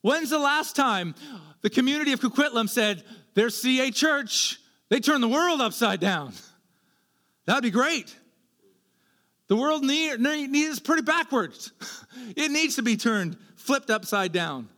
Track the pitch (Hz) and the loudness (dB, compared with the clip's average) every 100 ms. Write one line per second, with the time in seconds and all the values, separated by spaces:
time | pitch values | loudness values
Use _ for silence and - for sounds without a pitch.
0 | 202 311 294 302 285 294 302 - 269 196 | 2 0 0 0 2 0 -2 0 2 2
1 | 175 - 285 226 - - 208 - 254 294 | -4 -10 -16 -18 -20 -4 -2 2 2 0
2 | 294 262 254 - 294 233 214 240 214 185 | 0 0 0 2 2 2 0 2 0 0
3 | - - _ 196 226 - 254 254 262 - | -10 -20 _ 0 2 0 0 2 0 2
4 | 311 285 233 - - - _ _ _ 240 | 2 0 -2 -2 -2 -4 _ _ _ 0
5 | 247 294 233 277 349 311 226 - 226 190 | 2 2 4 2 2 2 -2 2 0 2
6 | 190 175 135 - - _ _ _ _ _ | 0 -2 -6 -16 -20 _ _ _ _ _
7 | _ _ _ _ - 262 240 240 277 311 | _ _ _ _ -2 0 2 2 0 0
8 | - - _ _ _ _ _ _ _ _ | -6 -20 _ _ _ _ _ _ _ _
9 | _ _ _ _ _ 208 285 311 269 294 | _ _ _ _ _ 0 2 0 0 0
10 | 320 247 269 302 277 285 311 285 - 320 | 0 0 0 -2 -2 0 0 -4 0 0
11 | 247 330 320 269 170 - - _ - - | 2 -2 0 -2 -2 -10 -18 _ -18 -16
12 | - 247 240 190 302 294 320 - 240 214 | -20 -18 -12 -4 -2 0 0 0 0 2
13 | 226 214 170 - - - - 269 277 214 | 2 0 -2 -8 -18 -12 -2 -2 0 -4
14 | 180 208 185 175 165 135 110 | 0 -2 0 -2 -4 -6 -12